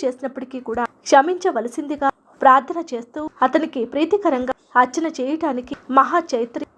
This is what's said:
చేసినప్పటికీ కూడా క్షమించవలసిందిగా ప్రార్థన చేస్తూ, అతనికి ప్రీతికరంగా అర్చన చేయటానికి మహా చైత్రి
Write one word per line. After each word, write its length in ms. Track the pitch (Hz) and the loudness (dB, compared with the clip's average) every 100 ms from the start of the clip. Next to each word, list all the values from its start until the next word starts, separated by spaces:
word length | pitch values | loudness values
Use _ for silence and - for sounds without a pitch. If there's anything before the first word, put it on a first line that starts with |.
చేసినప్పటికీ 580 | 262 254 269 - 254 254 240 | -2 -4 -8 -10 -12 -10 -6
కూడా 160 | 226 233 _ - | -4 -6 _ 2
క్షమించవలసిందిగా 1040 | 277 302 359 370 254 233 320 285 285 277 - _ - | 4 4 0 -2 -2 -4 -6 -8 -4 -2 -4 _ 2
ప్రార్థన 380 | 269 269 269 339 330 | 6 6 2 -6 -6
చేస్తూ, 280 | 233 233 302 311 - 262 | -8 -10 -10 -10 -2 0
అతనికి 360 | 285 320 269 226 | 2 -2 -4 -4
ప్రీతికరంగా 600 | 285 320 403 359 254 254 - _ 247 | -2 0 0 0 -2 -4 -8 _ 2
అర్చన 260 | 262 320 320 - | 2 0 -4 -4
చేయటానికి 540 | 262 311 320 247 247 285 - 269 | -4 -2 -2 -4 -8 -12 0 2
మహా 220 | 254 233 233 | 4 2 0
చైత్రి 320 | 233 233 - - | -4 -4 -8 -12